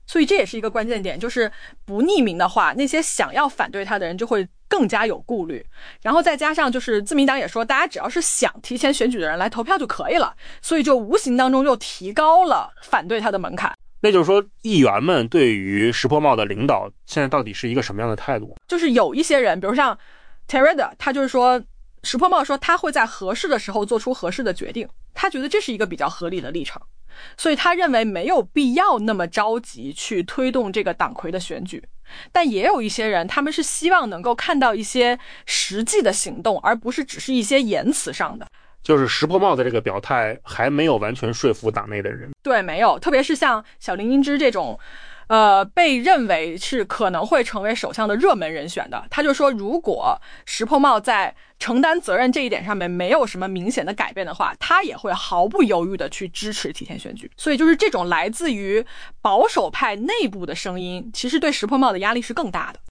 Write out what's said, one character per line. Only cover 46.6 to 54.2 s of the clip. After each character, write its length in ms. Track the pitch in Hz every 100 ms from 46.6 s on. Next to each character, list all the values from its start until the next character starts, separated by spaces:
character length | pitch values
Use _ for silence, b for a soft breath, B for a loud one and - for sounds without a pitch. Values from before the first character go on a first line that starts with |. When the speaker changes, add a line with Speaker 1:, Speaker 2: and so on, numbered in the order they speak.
| - 254 196
Speaker 1:
可 240 | - 202
能 140 | 170
会 200 | 208 311
成 180 | 233 214
为 120 | 208
首 180 | 233 -
相 160 | - 214
的 80 | 208
热 180 | 370
门 180 | 240 156
人 160 | 160 156
选 200 | 170 -
的， 160 | 120 -
他 140 | -
就 100 | 294
说 200 | 277 277
如 260 | 226 202 330
果 400 | 269 - - - B B -
石 180 | -
破 140 | 220 285
茂 200 | 277 220
在 380 | 208 214 180 b b -
承 240 | - 247
担 180 | 320 339
责 160 | - 190
任 160 | 254
这 100 | 277
一 60 | 254
点 160 | 196
上 100 | 180
面 160 | 208 175
没 200 | 180 180
有 160 | 302 233
什 120 | 185
么 80 | 190
明 240 | 185 185
显 140 | -
的 80 | 160
改 220 | 202 -
变 120 | 196